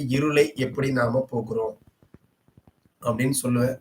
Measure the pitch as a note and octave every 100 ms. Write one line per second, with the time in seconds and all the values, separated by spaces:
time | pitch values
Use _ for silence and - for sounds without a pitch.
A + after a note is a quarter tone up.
0 | B2+ C3 D3+ D3 D3+ C3 B2+ - C3+ B2+
1 | A#2+ B2+ - A#2 A2 A2+ A2 - _ _
2 | _ - _ _ _ _ _ _ _ _
3 | A#2+ A2+ C3 C3+ B2 B2 B2 -